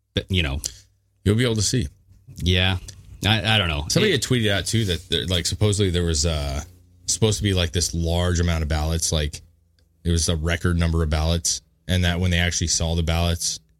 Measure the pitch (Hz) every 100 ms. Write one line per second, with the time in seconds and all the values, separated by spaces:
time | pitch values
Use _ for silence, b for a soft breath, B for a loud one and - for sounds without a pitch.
0 | _ - - 92 76 69 B B B _
1 | _ _ 98 110 123 110 95 127 71 -
2 | _ - - - 87 90 92 92 - -
3 | - - 95 110 95 110 87 73 78 165
4 | 214 143 - 127 104 98 87 110 101 80
5 | - 82 73 90 82 - 107 98 98 87
6 | 85 73 85 78 69 67 - - _ _
7 | - - 110 104 104 92 82 87 - 85
8 | 82 87 90 85 87 82 76 78 78 82
9 | - 80 76 - - _ _ _ _ _
10 | 85 82 78 85 82 85 92 85 85 82
11 | 80 78 80 85 - - - _ - 90
12 | 87 87 92 85 87 - 82 - 82 85
13 | 82 82 85 85 - - -